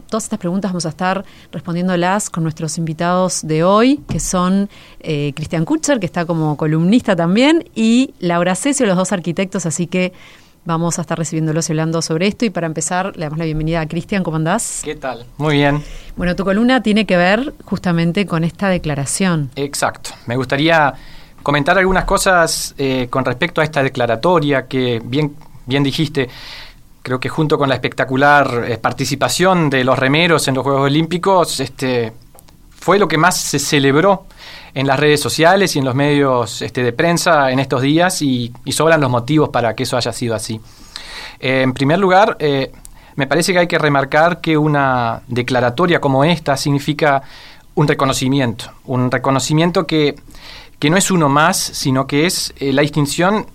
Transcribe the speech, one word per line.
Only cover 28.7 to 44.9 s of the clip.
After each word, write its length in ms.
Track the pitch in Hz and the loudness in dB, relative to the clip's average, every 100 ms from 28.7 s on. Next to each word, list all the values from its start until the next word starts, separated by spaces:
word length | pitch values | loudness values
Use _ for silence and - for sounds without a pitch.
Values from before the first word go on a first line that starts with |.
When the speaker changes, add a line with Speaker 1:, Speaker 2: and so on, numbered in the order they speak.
| 117 | -4
Speaker 2:
participación 880 | 127 - 131 135 127 - 185 180 151 | -4 -2 -4 -2 -2 2 2 2 2
de 160 | 139 | 2
los 140 | 127 123 | 2 2
remeros 500 | 131 151 180 156 143 | 2 2 4 2 0
en 60 | |
los 100 | 131 | -2
Juegos 220 | 131 139 139 | 0 2 2
Olímpicos, 760 | 151 165 175 190 185 156 - | 2 0 0 2 2 2 -2
este, 540 | 135 - 131 123 113 - - - - - - | -6 -4 -2 -2 -2 -8 -20 -20 -20 -20 -20
fue 280 | - - 196 | -6 0 2
lo 80 | 185 | 2
que 120 | 156 | 2
más 180 | 170 - | 2 2
se 220 | - 143 | -2 -4
celebró 640 | - 147 139 143 196 185 - - - - - | 0 2 2 4 4 2 -4 -20 -20 -20 -12
en 140 | 139 139 | -4 0
las 120 | 135 | 2
redes 220 | 151 147 | 4 2
sociales 560 | 120 151 160 202 185 151 | 0 2 4 4 2 0
y 40 | |
en 40 | |
los 100 | 135 | 0
medios, 680 | 123 147 143 139 123 113 - | 0 2 2 2 2 -2 -6
este, 200 | 123 127 | -8 -2
de 120 | 123 | -2
prensa 560 | 120 170 170 180 156 131 | 0 0 2 2 4 4
en 80 | 131 | 0
estos 240 | 131 131 | 0 0
días, 400 | 135 160 180 175 | 2 2 2 0
y, 280 | 147 123 120 - | -2 -2 -4 -10
y 80 | - | -6
sobran 300 | - 160 160 | 0 4 4
los 80 | 131 | 2
motivos 400 | 120 120 156 143 | 0 2 2 2
para 240 | 131 117 | 0 0
que 80 | 110 | -2
eso 160 | 123 127 | -2 -2
haya 160 | 120 | -4
sido 200 | - 120 | -4 -4
así. 240 | 107 - 113 - - - - - - - - | -4 -6 -10 -12 -20 -18 -18 -16 -16 -16 -6
Eh, 200 | 131 131 | -2 0
en 140 | 131 | 0
primer 240 | 127 139 175 | 0 0 2
lugar, 400 | 190 185 220 - | 4 4 4 2
eh, 340 | 151 139 - - - - - - | -2 -2 -4 -10 -20 -20 -12 -6
me 100 | 190 | 0
parece 260 | 160 175 | 0 2
que 60 | 180 | 2
hay 100 | 175 | 2
que 80 | 165 | 0
remarcar 640 | 151 139 139 151 170 170 | 2 0 2 2 2 0
que 160 | 170 151 | 0 2
una 640 | 151 147 135 | 2 2 2